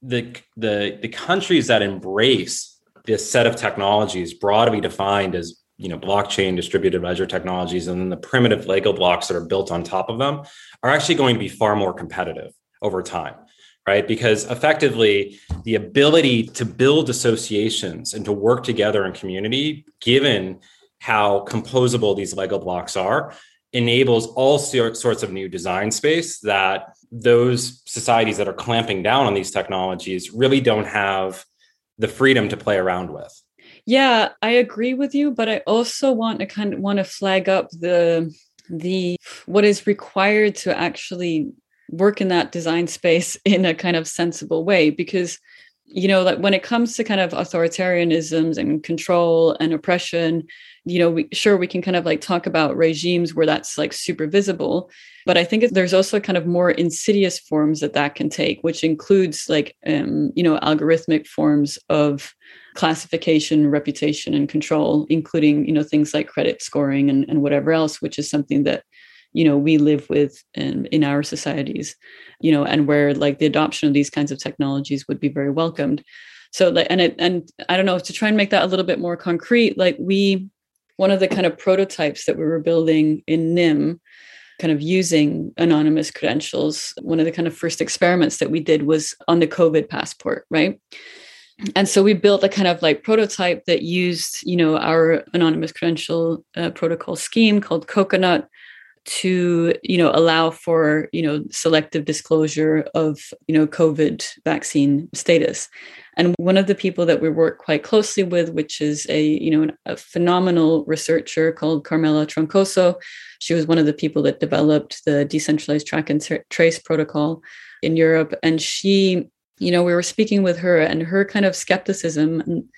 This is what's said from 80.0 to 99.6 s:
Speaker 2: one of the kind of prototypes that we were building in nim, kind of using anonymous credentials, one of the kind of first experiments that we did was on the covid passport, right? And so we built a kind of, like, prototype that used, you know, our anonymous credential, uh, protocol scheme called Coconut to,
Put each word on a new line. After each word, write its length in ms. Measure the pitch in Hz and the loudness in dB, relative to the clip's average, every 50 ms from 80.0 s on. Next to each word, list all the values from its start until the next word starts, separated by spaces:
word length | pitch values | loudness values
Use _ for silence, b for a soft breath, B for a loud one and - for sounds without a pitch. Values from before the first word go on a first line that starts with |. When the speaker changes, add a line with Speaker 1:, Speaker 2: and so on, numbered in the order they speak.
| 175 185 196 196 202 196 196 185 190 196 - _ _ _ _ _ _ _ _ | -2 0 2 2 2 2 0 0 -4 -10 -16 _ _ _ _ _ _ _ _
Speaker 2:
one 140 | - 190 196 | 0 2 2
of 80 | 196 190 | 4 2
the 80 | 190 | 2
kind 180 | 185 - 196 180 | 0 2 0 0
of 120 | 170 - | 0 -2
prototypes 680 | - - 190 185 190 196 196 - - 156 147 143 - - | 0 0 2 2 2 2 0 -2 -2 -2 -2 -4 -4 -4
that 120 | - - | -4 -2
we 60 | 156 160 | -2 -2
were 160 | 156 165 160 | -2 -2 0
building 600 | 156 170 170 165 160 160 160 156 156 151 156 - - | 0 0 2 2 2 4 4 4 4 2 0 -2 -2
in 260 | - 165 165 165 160 170 | -2 -2 0 0 0 2
nim, 480 | 175 175 165 151 143 147 156 175 170 B B B B B B B B B B B B | 2 4 4 2 2 0 -2 -4 -6 B B B B B B B B B B B B
kind 120 | - 160 | -2 0
of 100 | 156 143 | 0 0
using 720 | 151 160 185 185 185 170 165 156 147 147 156 160 - - - | 0 0 0 0 2 2 2 4 4 2 0 -4 -6 -8 -2
anonymous 540 | - 170 170 156 151 151 156 156 156 156 - | 0 2 4 4 4 4 2 2 0 -2 -4
credentials, 800 | - - - - 120 151 151 - - - - 151 151 - - - - - | -6 -4 -4 -2 -2 -4 -6 -4 -4 -2 -2 -2 -4 -6 -10 -12 -12 -10
one 180 | - - 165 160 | -6 -2 0 0
of 60 | 160 | 0
the 60 | 165 | 0
kind 160 | 165 175 170 | -2 -2 -4
of 80 | 165 165 | -4 -4
first 260 | - - 165 165 - | -4 -6 -6 -4 -4
experiments 560 | 160 - - - 185 175 180 175 156 151 - | -4 -4 -2 0 2 2 4 2 2 0 0
that 140 | - 156 135 | -2 -4 -2
we 80 | 156 160 | -2 -2
did 240 | 156 - 156 147 147 | 0 2 2 2 2
was 320 | 143 160 156 151 - - - - | 2 0 0 0 -4 -10 -6 -2
on 120 | - 170 170 | 0 2 2
the 80 | 160 | 2
covid 420 | 156 - - 170 165 156 156 151 - | 2 2 2 2 4 4 0 -2 -2
passport, 560 | - - - - - - - - - - - _ | -6 -10 -10 -12 -16 -10 -8 -6 -6 -6 -6 _
right? 320 | 165 160 156 190 208 - _ B B B B B B B B B B B B B B B 202 196 - | 0 0 0 0 -2 -6 _ B B B B B B B B B B B B B B B -10 -4 0
And 120 | 190 196 | 0 0
so 140 | 190 - 202 | 4 4 4
we 120 | 196 208 208 | 6 6 4
built 300 | 170 - 202 202 190 190 | 4 4 4 4 4 2
a 60 | 196 | 2
kind 180 | 196 202 190 | 2 2 2
of, 140 | 175 175 170 | 2 2 2
like, 220 | 175 156 147 151 - | 2 2 0 0 0
prototype 640 | 220 220 220 214 208 - - 185 180 175 - - | 0 2 2 2 0 -2 -2 -2 -2 -2 -2 0
that 180 | - 170 - - | 0 0 0 0
used, 560 | 165 175 180 180 180 175 170 - - - - - | -2 -2 0 0 -2 -2 -4 -6 -8 -10 -8 -6
you 120 | - 175 | -2 0
know, 220 | 175 165 156 156 | 2 2 2 2
our 460 | - - - 160 165 165 160 165 - - - - | 2 0 2 2 4 4 4 2 0 -2 -4 -2
anonymous 360 | 175 170 160 156 160 160 160 | 0 2 2 2 0 -4 -8
credential, 720 | - - 170 170 165 156 - - 170 165 165 165 165 160 - _ _ | -8 -4 -4 -4 -2 -4 -4 -4 -2 -2 -2 -2 -4 -6 -8 _ _
uh, 140 | 170 170 165 | -6 -6 -6
protocol 440 | 165 - - 165 165 165 - - 175 | -4 -4 -4 -4 -4 -4 -6 -8 -8
scheme 460 | - - - - 226 226 214 208 202 | -8 -10 -2 2 2 4 4 4 2
called 260 | 202 - - 170 - | 0 -2 -4 -4 -4
Coconut 640 | - - 208 190 190 - 185 185 180 170 - - B B B B B B B B B B B _ | -2 0 0 2 2 2 2 2 2 2 0 -2 B B B B B B B B B B B _
to, 680 | - - - - 185 185 180 175 175 175 170 | -10 -8 -4 -2 0 0 2 2 2 2 2